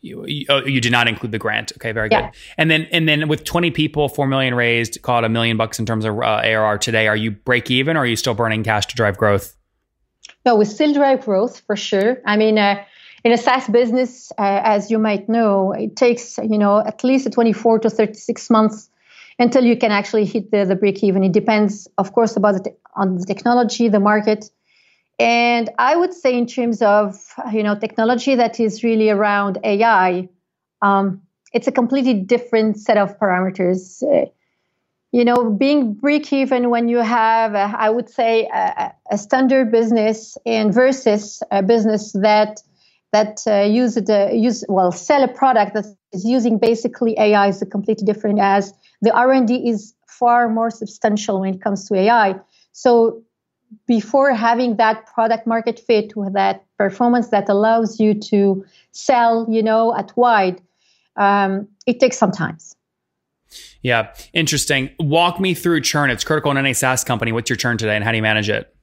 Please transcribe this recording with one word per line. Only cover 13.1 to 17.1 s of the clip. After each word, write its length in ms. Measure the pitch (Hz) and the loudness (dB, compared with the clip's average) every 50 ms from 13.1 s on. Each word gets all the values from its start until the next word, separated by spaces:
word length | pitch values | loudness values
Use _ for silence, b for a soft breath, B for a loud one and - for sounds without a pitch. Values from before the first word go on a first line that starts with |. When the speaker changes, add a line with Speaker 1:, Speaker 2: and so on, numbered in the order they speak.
| B B B | B B B
Speaker 2:
in 80 | 233 233 | 2 2
a 40 | 233 | 2
SaaS 300 | 226 - 247 262 262 - | 2 0 0 0 -2 0
business, 640 | 208 240 254 233 220 254 254 240 247 - - - - - | 2 2 2 2 0 -2 -2 -2 -6 -14 -20 -20 -8 -4
uh, 240 | 208 202 196 202 208 | -2 0 0 0 0
as 260 | 226 214 208 196 202 | 0 0 0 0 -2
you 100 | 226 220 | -2 0
might 280 | 214 220 208 196 196 - | 0 0 -2 -2 -2 -2
know, 460 | 220 233 233 214 202 196 190 190 202 | 0 0 2 2 2 2 0 -2 -2
it 240 | - 214 220 - - | -4 -6 -8 -2 2
takes, 400 | 269 240 240 240 - - - - | 2 2 2 0 -4 -14 -12 -8
you 200 | 214 220 214 208 | -4 -2 0 2
know, 220 | 208 202 202 208 | 2 4 4 2
at 240 | 214 214 220 - - | 2 0 -6 -4 0
least 240 | 254 | 0